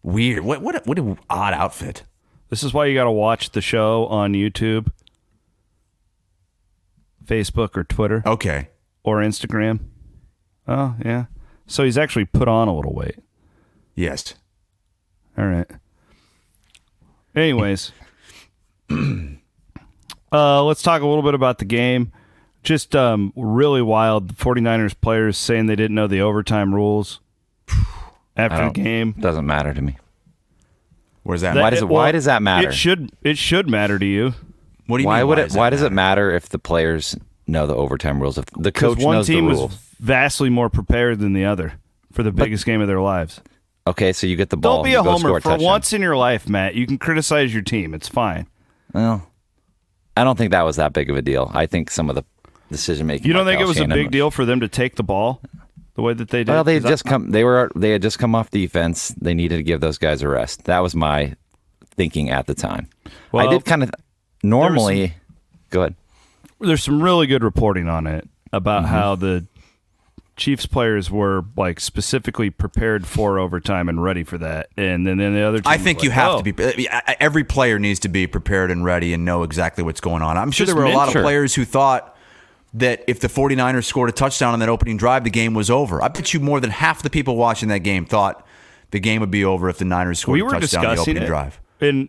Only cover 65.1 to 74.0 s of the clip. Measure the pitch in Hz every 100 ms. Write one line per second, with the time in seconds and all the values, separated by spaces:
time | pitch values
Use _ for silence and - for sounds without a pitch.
65.1 | 80 _ - _ _ _ 92 85 92 _
66.1 | _ _ _ - _ 196 156 - 147 175
67.1 | 175 143 131 113 - 110 92 82 82 78
68.1 | 78 - _ - 98 92 104 85 107 101
69.1 | 95 95 90 87 _ _ _ _ _ _
70.1 | - _ - - 135 - 135 117 107 87
71.1 | 101 101 95 92 - 92 82 - - -
72.1 | 131 120 113 104 - 101 - 113 107 87
73.1 | - 104 95 92 87 - 95 87 82